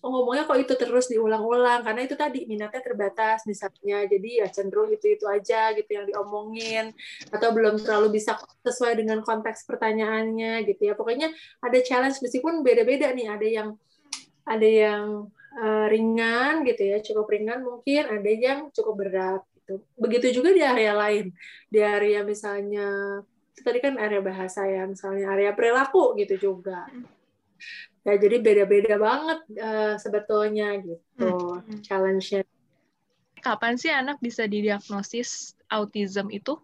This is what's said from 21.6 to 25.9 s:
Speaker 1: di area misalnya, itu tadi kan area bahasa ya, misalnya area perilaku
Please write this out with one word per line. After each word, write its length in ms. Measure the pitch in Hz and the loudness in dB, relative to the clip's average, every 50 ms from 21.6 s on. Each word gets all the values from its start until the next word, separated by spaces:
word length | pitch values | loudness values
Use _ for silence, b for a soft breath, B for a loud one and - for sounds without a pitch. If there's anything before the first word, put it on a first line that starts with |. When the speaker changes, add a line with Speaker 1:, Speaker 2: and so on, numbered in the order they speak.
| B B | B B
Speaker 1:
di 80 | 208 214 | 2 2
area 480 | 208 208 208 202 208 208 208 208 202 | 4 4 2 2 2 2 2 2 0
misalnya, 960 | 208 208 208 - 208 202 202 202 202 208 208 202 202 202 196 202 202 196 202 208 _ _ _ _ _ _ | -4 -6 -6 -6 -6 -6 -6 -4 -4 -4 -4 -2 -4 -4 -4 -4 -6 -8 -8 -12 _ _ _ _ _ _
itu 80 | - | -6
tadi 160 | - 240 240 247 | -4 -2 -2 0
kan 240 | 254 277 269 226 | 0 0 -2 -2
area 160 | 214 214 208 202 | -2 0 0 -2
bahasa 480 | 196 190 190 190 185 185 - 208 196 | -2 -4 -6 -6 -8 -8 -4 -4 -2
ya, 160 | 196 190 185 190 190 | -2 -2 -2 -4 -6
misalnya 400 | 196 190 - 196 196 196 196 196 | -8 -8 -8 -6 -4 -4 -2 -2
area 240 | 196 196 202 202 208 | 0 2 2 0 2
perilaku 640 | - 233 233 240 262 285 277 | 2 2 4 4 2 2 4